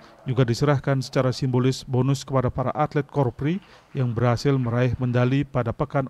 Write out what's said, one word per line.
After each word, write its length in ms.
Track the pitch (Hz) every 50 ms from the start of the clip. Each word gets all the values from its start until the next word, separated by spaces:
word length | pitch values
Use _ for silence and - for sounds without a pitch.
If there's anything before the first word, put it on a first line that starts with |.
| - - - -
juga 240 | - 139 127 107 135
diserahkan 560 | 117 120 - 143 143 147 131 - 143 139 135
secara 320 | 123 - - 143 127 127 123
simbolis 480 | - 147 131 123 127 123 131 131 -
bonus 400 | - - 131 123 127 135 139 131
kepada 320 | - - 135 131 127 127 -
para 160 | 147 135 127 - -
atlet 240 | 151 147 - 151 143 -
Korpri 480 | - 143 139 120 110 - 135 147 175 196 - - - - - _
yang 240 | - 139 131 120 113
berhasil 400 | 107 120 123 120 113 - 139 139
meraih 400 | 135 127 120 117 120 127 127 117 -
medali 400 | 131 123 120 123 123 123 131 139
pada 320 | 143 - - 131 120 117 110
Pekan 320 | - 120 113 - 143 131